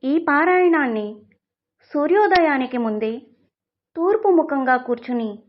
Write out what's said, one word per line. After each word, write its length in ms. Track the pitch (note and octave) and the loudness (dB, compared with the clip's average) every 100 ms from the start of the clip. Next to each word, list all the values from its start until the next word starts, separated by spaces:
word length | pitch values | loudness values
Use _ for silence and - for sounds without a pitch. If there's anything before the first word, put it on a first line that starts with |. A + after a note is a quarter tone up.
ఈ 100 | C4 D4+ E4 | -2 -2 0
పారాయణాన్ని 800 | C#4+ E4+ F4+ F4+ E4 C#4 A3 G#3 G#3 _ _ _ _ _ _ _ | 0 2 4 4 2 0 -4 -6 -12 _ _ _ _ _ _ _
సూర్యోదయానికి 840 | D4 D4+ F#4 G#4 F4+ D#4+ C#4 B3+ B3+ | -4 2 2 4 4 2 0 -4 -4
ముందే 260 | A#3 G#3+ A3 A#3 - _ _ _ _ _ _ - | -4 -4 -6 -8 -12 _ _ _ _ _ _ -4
తూర్పు 320 | E4+ G#4+ G#4+ F4 | 0 0 2 2
ముఖంగా 400 | D#4 C#4+ C4 B3+ | 2 -2 0 -2
కూర్చుని 540 | B3 A#3+ A#3+ A#3+ A3+ G3+ | 0 -6 -4 -6 -6 -8